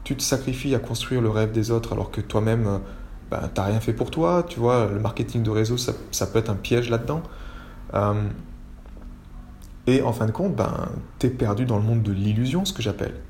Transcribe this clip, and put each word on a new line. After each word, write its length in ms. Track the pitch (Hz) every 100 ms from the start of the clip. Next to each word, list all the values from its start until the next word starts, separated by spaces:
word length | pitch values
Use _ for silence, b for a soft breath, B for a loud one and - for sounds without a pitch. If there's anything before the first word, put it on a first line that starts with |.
tu 120 | - 131
te 60 |
sacrifies 540 | - 131 127 127 143 127
à 40 |
construire 420 | - 117 - 127
le 80 | 113
rêve 200 | 107 110
des 200 | 113 110
autres 220 | 113 -
alors 180 | 107 98
que 100 | -
toi-même, 460 | - 110 110 113 107
euh, 100 | 98 B B B B -
ben, 180 | - -
t'as 120 | -
rien 160 | 98 110
fait 140 | 113
pour 180 | 117 123
toi, 340 | - 165 175 170
tu 120 | -
vois, 260 | 120 123 107
le 140 | 101
marketing 420 | 110 - 117 120
de 80 | 113
réseau, 280 | 107 110 123
ça, 160 | - - -
ça 160 | - 95
peut 100 | 117
être 140 | 113
un 40 | 98
piège 360 | - 120 117
là-dedans. 320 | 117 120 151 160 B B B B B B 98
Euh... 320 | 101 104 104 101 - - - - - - - - - - - - - - -
et 160 | 131
en 100 | 123
fin 140 | 113 110
de 40 |
compte, 240 | 113 190 127
ben, 340 | 104 - - - - -
t'es 140 | 127
perdu 340 | 127 120 101 127
dans 120 | 107
le 60 |
monde 200 | 107 117
de 80 | 104
l'illusion, 520 | 95 101 107 127 170
ce 80 | 190
que 120 | -
j'appelle. 320 | 113 98 - - -